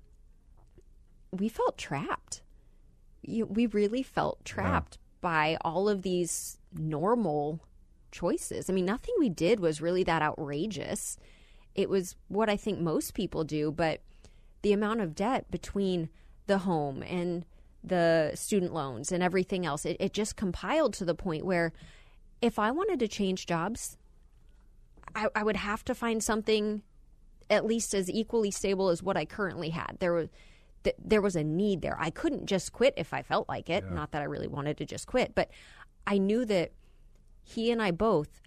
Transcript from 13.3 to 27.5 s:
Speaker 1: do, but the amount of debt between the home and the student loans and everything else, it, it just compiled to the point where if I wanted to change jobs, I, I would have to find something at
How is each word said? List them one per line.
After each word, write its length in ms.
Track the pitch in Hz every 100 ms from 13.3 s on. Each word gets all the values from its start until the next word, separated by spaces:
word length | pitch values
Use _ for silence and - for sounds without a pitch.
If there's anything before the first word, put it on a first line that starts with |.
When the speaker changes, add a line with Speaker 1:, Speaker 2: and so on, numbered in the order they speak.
| 156
Speaker 1:
do, 280 | 156 151 151
but 300 | 156 160 - - - - - - -
the 120 | 208
amount 280 | 202 208 226
of 140 | 180 151
debt 340 | 202 262 -
between 600 | 175 - 202 196 180 160 - - - -
the 140 | 196
home 420 | 185 165 143 135
and 420 | - 180 175 170 175 - - -
the 480 | - 180 165 165 156 -
student 380 | - 208 180
loans 380 | 160 135 117 147
and 120 | 180
everything 420 | 180 185 185 190 170
else, 200 | 143 160
it, 120 | 170
it 140 | 190
just 220 | - 214 -
compiled 580 | 196 170 185 302 277
to 120 | 196 175
the 100 | 165
point 300 | 190 156 190
where 280 | 175 165 - - - - - - -
if 180 | 233 -
I 120 | 214
wanted 280 | 294 403 320
to 80 | 220
change 380 | - 196 185 -
jobs, 520 | 170 175 233 - - - - - - - - - - - - - 214
I, 120 | 214 214
I 80 |
would 120 | 208 202
have 260 | 208 214 -
to 100 | 240
find 280 | 233 226
something 580 | 214 220 214 220 214 214 - - - - - -
at 160 | -